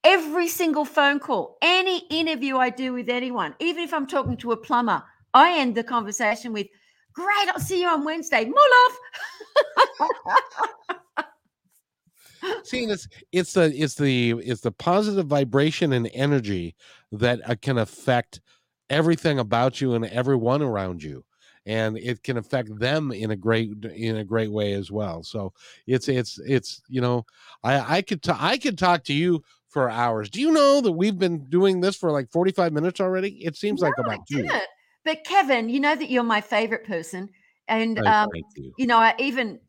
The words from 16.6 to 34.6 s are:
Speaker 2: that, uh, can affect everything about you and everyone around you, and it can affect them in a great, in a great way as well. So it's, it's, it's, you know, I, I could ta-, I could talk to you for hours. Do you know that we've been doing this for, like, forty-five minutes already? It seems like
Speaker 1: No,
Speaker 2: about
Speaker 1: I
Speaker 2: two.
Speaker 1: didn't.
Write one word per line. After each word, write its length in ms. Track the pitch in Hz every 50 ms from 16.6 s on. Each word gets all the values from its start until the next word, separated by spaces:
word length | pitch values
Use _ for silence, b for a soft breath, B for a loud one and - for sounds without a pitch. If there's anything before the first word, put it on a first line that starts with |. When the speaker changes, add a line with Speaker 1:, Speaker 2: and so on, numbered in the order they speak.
| 85 85 - b b b b b b b
Speaker 2:
that, 300 | 107 104 123 120 123 113 - -
uh, 60 | 120 104
can 160 | - 139 131 120
affect 640 | 107 - - - - - 123 120 - _ - - _ _ _ _ _ _ _ _ _ _
everything 500 | 135 151 156 170 165 - - 165 147 135
about 420 | 117 101 117 117 123 131 - -
you 140 | 135 127 120
and 100 | 113 113
everyone 560 | 95 101 123 123 135 139 123 113 120 131 147
around 400 | 151 131 110 98 95 92 90 82
you, 240 | 76 76 69 - - _ b b b b b b b
and 320 | 98 110 113 110 110 107
it 260 | 113 - 123 120 - -
can 140 | - 127
affect 400 | 120 101 _ - 131 117 107 110 104
them 320 | 117 127 147 156 151 135
in 200 | 117 98 110 110
a 40 | 110
great, 360 | 95 90 113 113 113 113 107 104 107 104
in 320 | 117 - 107 113 113 113
a 60 | 107 104
great 280 | 92 110 113 110 107
way 220 | 104 107 104 101 101
as 180 | 101 95 82
well. 320 | 101 107 104 95 82 82 82
So 300 | - - 110 98 95 _ B B B B B B
it's, 200 | - 127 127 -
it's, 320 | - 135 127 113 - - - 80
it's, 360 | 120 139 123 - - - - _
you 140 | _ 131 127
know, 240 | 123 123 123 120 113 B B B B B B B -
I, 340 | 117 135 139 113 - 156
I 40 | 190
could 200 | 196 - 202 156
ta-, 160 | - - 156 -
I 180 | - 180 247
could 200 | 277 - 285 196
talk 260 | - 185 180 175 160 -
to 80 | - 143
you 300 | 147 170 180 170 156 b b b b b
for 220 | _ _ 147 131 120
hours. 400 | 110 117 120 120 113 110 107 101
Do 100 | - 202
you 120 | 277 320
know 280 | 311 302 285 277 277 285
that 100 | 247 208
we've 280 | 165 165 190 220 202 175
been 240 | 190 180 170 156 139
doing 360 | 131 151 180 190 196 185 180
this 140 | 180 196 190
for, 160 | - - 170
like, 180 | 151 143 127 -
forty-five 400 | - 170 180 190 185 - 175 170
minutes 300 | 151 147 156 185 180 -
already? 420 | 190 185 185 185 190 202 - - -
It 120 | 165 147
seems 240 | - - 208 - -
like 120 | 180 147 -
Speaker 1:
No, 60 | - 165
Speaker 2:
about 160 | 117 107 101
Speaker 1:
I 40 | - -
Speaker 2:
two. 140 | 143 139 101
Speaker 1:
didn't. 200 | - - -